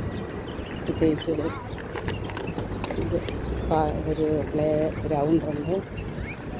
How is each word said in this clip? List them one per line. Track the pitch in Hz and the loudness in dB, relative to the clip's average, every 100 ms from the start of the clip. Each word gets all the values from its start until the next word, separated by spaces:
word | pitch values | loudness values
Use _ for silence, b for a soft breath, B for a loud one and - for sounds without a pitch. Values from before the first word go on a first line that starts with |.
| - - - - - - - - | -2 -2 -4 -4 -6 -6 -6 -4
പ്രത്യേകിച്ചൊരു | - 156 160 151 - 151 160 165 - - - - - - - - - - - - - - | -2 4 4 4 2 0 0 -2 -6 -6 -6 -4 -2 -2 -4 -4 -4 -4 -4 -4 -4 -2
ഇത് | - 170 - - - - - | 0 0 0 -4 -2 -2 2
പാ-, | 156 151 151 156 | 4 4 2 0
ഒരു | 156 156 151 - | 0 2 2 2
പ്ലേ | 151 151 151 156 - | 2 4 4 2 0
ഗ്രൗണ്ട് | 151 151 147 160 147 | 0 2 6 4 4
ഉണ്ട്. | 147 151 190 - - - - - - - - | -2 0 0 -2 -6 -6 -4 -6 -6 -6 -6